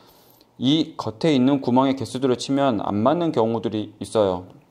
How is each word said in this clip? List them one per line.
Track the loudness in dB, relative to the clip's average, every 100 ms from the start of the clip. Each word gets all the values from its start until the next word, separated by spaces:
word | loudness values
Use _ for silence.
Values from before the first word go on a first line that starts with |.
| -20 -20 _ _ _ -4
이 | 0 0 0 -6
겉에 | -10 -2 2
있는 | 4 4 2
구멍의 | 2 2 2 0
개수들을 | -6 -2 0 0
치면 | -2 0 0 0
안 | -2 0
맞는 | 0 0 0
경우들이 | 0 0 0 -4 -6 -8 -10
있어요. | -4 0 2 0 -6 -20 _